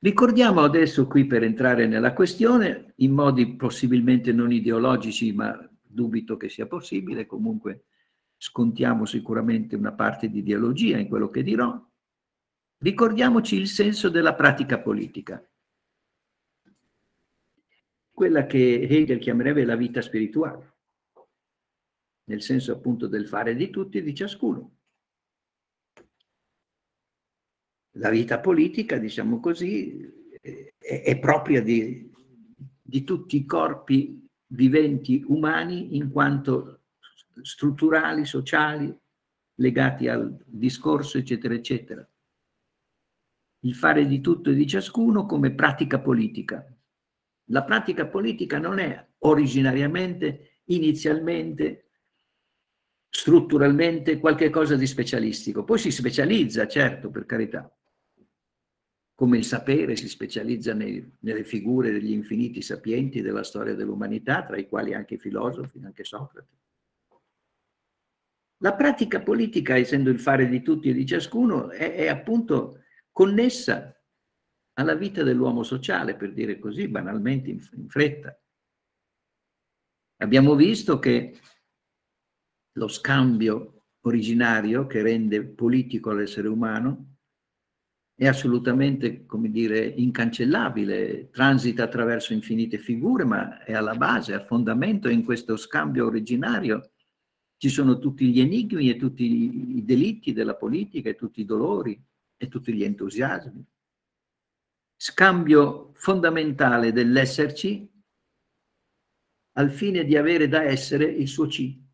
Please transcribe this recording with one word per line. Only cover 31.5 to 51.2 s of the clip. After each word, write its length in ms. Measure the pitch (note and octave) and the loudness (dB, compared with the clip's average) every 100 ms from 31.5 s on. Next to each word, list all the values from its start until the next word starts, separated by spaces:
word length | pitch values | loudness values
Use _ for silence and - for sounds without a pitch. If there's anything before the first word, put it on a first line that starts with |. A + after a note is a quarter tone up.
| C#3 | 2
di, 480 | A2 A2+ A2 B2 - _ _ _ - - - _ | 4 0 0 -8 -14 _ _ _ -20 -20 -20 _
di 220 | - C3+ | -6 -6
tutti 340 | C3+ F3+ - C#3+ | -2 -6 -2 -2
i 80 | |
corpi 840 | C3+ E3+ D#3+ - - C3+ C#3 - - _ _ | 0 -2 -2 -4 0 2 2 -8 -20 _ _
viventi 760 | A#2+ C3 D3 D3+ C#3 - C3 - | 2 6 6 4 0 0 0 2
umani 720 | D3+ D3+ D#3+ E3 F3+ - C#3+ | 0 2 -2 -4 -6 -6 -4
in 140 | C#3+ | -4
quanto 720 | C#3+ C#3+ C#3 C#3 B2+ C3 - _ _ _ _ _ - | 0 0 0 -2 -4 -4 -18 _ _ _ _ _ -20
strutturali, 840 | - - D3 C#3 D#3+ D#3 D#3 D#3 | -18 -4 -4 2 2 2 0 -2
sociali, 680 | D3 C3+ C3+ D#3+ D3+ D3+ D3 - _ _ _ _ _ | -4 -4 -2 0 0 -2 -8 -8 _ _ _ _ _
legati 540 | _ B2+ A#2+ C3 C3 B2 | _ 0 2 0 0 -2
al 280 | A#2 A2+ - _ | -2 -4 -8 _
discorso, 720 | G#2 B2 C3 D3+ D3 C#3+ C3+ | -4 -4 -2 -2 -2 -2 -6
eccetera, 360 | C3 A#2 A#2 | -4 -4 -4
eccetera. 540 | A#2 A#2 B2 - - - _ _ _ _ _ _ _ _ _ _ _ _ _ _ _ | -6 -4 -6 -6 -18 -18 _ _ _ _ _ _ _ _ _ _ _ _ _ _ _
Il 140 | B2+ | -6
fare 320 | A#2+ D#3+ D3+ C#3+ | 0 2 4 2
di 140 | C#3 | 0
tutto 300 | C3+ E3+ - | 0 0 2
e 40 | |
di 120 | C#3 D3 | 2 2
ciascuno 600 | F#3+ F#3+ - A#3 G#3 - | -2 -4 0 2 2 0
come 260 | D#3 C#3 | 0 0
pratica 460 | C3+ D3+ C#3+ D3 C3+ | 2 0 0 -2 -2
politica. 680 | C3+ B2 G#2+ - - - - _ _ _ _ _ _ _ _ | 0 0 0 -4 -10 -12 -16 _ _ _ _ _ _ _ _
La 140 | B2 | -2
pratica 420 | C3+ A2 - F3+ D#3 | 0 0 0 -4 -4
politica 520 | F#3+ A3 - - D3 | -4 -4 -4 -4 -4
non 200 | E3 G3 | -4 -4
è 260 | E3+ - - _ | -4 -6 -14 _
originariamente, 1400 | D3+ D3+ C#3+ B2+ C3+ C3 C#3+ E3+ F#3 F3 D#3+ C#3 - _ _ | 4 4 4 2 2 2 0 -2 -4 -4 -6 -6 -16 _ _
inizialmente, 1200 | F3+ D#3 D3+ D#3 D#3 | 0 2 0 2 0